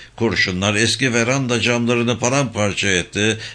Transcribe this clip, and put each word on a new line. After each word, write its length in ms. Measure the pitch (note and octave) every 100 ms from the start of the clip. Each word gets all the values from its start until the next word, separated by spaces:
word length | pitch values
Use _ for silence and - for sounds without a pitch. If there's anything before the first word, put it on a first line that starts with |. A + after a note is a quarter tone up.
| - -
Kurşunlar 600 | A#2 F2 G2 F2+ G2+ G#2
eski 380 | A2 A2 C3+
veranda 480 | A#2 A#2 C#3 B2+ A#2
camlarını 580 | A#2 A#2+ A#2 A#2+ A#2+ A2+
paramparça 680 | B2 C#3 B2 G2 G#2 F2+ G2+
etti 500 | F2+ E2+ G2+ G#2+ G#2+ -